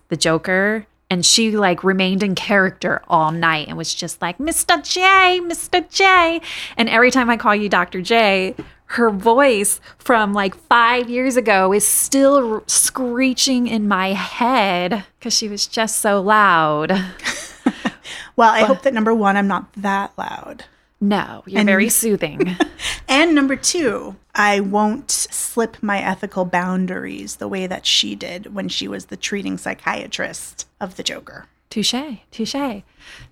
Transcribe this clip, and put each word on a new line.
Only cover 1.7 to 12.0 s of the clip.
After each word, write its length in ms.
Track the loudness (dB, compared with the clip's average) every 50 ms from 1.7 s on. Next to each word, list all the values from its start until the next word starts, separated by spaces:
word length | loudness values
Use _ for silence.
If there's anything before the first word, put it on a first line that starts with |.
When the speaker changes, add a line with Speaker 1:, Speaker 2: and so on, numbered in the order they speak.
| 2 2 2
Speaker 1:
remained 400 | 0 2 2 2 0 0 0 0
in 120 | 0 -2
character 680 | -4 -2 0 2 2 2 2 -2 -4 -4 -4 -4 -4 -2 0
all 240 | 2 2 2 2 0
night 340 | 0 0 0 0 0 -4 -6
and 80 | -10
was 160 | -8 -8 -8 -8
just 280 | -8 -8 -10 -8 -6 -6
like, 160 | -6 -6 -6
"Mister 380 | -6 -4 -4 -2 0 0 0 0
J, 600 | 0 -4 -2 0 4 4 6 6 6 4 4 2
Mister 400 | -2 -4 -6 -8 -6 -2 -2 -2 -2 -2
J." 500 | 0 2 4 6 6 6 4 4 0 -2 -6 -10 -12 -12 -14 -8 -2
And 120 | -2 0 2
every 220 | 4 4 4 6
time 180 | 4 4 2 2
I 80 | 0
call 180 | 2 2 2 2
you 140 | 2 2 2
Doctor 320 | 2 0 0 0 -4 -8
J, 540 | -2 2 2 4 4 4 4 2 0 -2 -6 -10 -14 -16 -20 _ _
her 240 | -8 -2 0 2 2
voice 680 | 0 2 2 2 4 6 6 4 4 2 0 -2 -2 -4 -8 -14 -20 _
from, 340 | 0 2 2 2 2 2 0
like, 220 | -2 -2 -2 -4
five 560 | -8 0 _ 4 4 6 4 2 0 -2 -2
years 260 | -4 -2 -2 0 0
ago 360 | 2 2 4 4 4 4 4 2
is 120 | 2 2
still 680 | 0 0 0